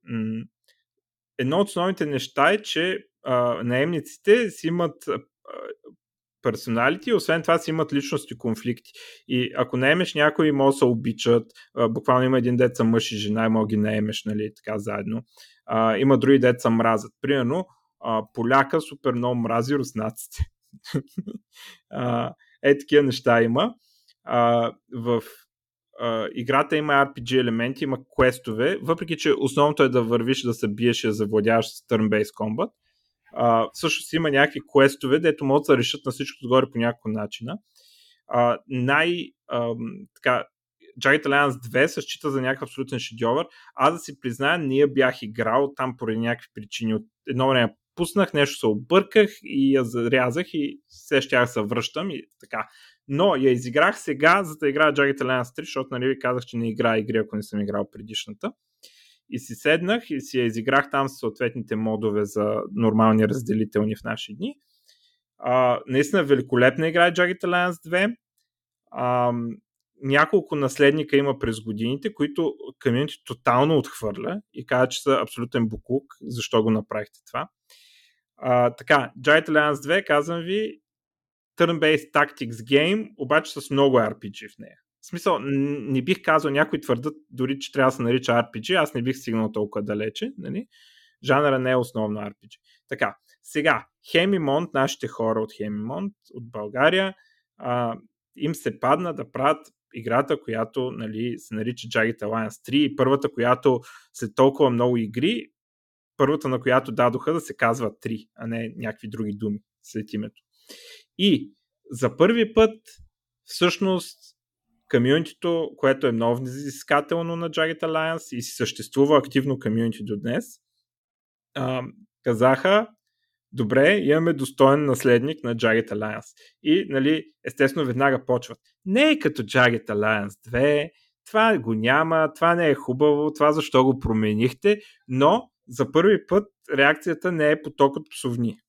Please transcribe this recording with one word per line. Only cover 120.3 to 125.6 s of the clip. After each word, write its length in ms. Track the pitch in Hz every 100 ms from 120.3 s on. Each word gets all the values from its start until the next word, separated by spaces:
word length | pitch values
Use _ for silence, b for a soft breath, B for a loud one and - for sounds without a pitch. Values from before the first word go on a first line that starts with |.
| 147 233 - _ _ _ _ _ _ _ _ _
а, 280 | 139 131 131 127 - _ _
казаха, 640 | 127 113 127 131 185 202 220 _ _ _ _ _ _
"Добре, 460 | 123 110 127 147 208
имаме 340 | 143 151 165
достоен 520 | 147 135 - 135 143
наследник 600 | 147 120 131 120 135 156
на 120 | 120
Jagged 320 | 117